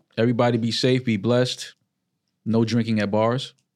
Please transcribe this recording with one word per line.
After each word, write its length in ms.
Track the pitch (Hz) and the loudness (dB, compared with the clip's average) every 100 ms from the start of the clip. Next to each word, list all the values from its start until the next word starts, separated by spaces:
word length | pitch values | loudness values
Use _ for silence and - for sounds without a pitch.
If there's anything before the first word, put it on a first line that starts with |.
| _ - | _ -2
Everybody 400 | 117 120 120 120 | 0 2 2 2
be 140 | 113 | -2
safe, 320 | 110 131 127 | 0 0 0
be 140 | 123 104 | 0 -2
blessed. 560 | 107 123 127 - - - _ _ _ _ _ _ - | 2 2 0 -4 -14 -20 _ _ _ _ _ _ -2
No 180 | 113 | 0
drinking 360 | 113 117 113 107 | 2 0 0 -2
at 80 | 101 | 0
bars, 420 | 107 113 131 - - _ | 0 0 -2 -6 -14 _